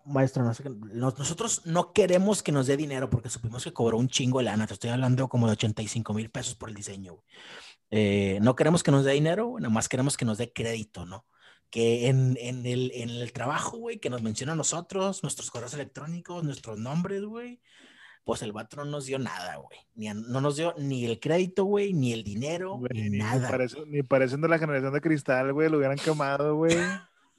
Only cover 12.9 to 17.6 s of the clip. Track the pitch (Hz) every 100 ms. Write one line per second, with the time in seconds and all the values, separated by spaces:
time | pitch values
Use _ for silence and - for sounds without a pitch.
12.9 | 123 120 120 120 123 120 156 - 226 233
13.9 | - 143 123 113 107 135 160 139 156 -
14.9 | 285 190 185 147 - - 123 120 147 139
15.9 | - 151 170 170 175 151 131 - 107 120
16.9 | 160 185 196 208 226 240 247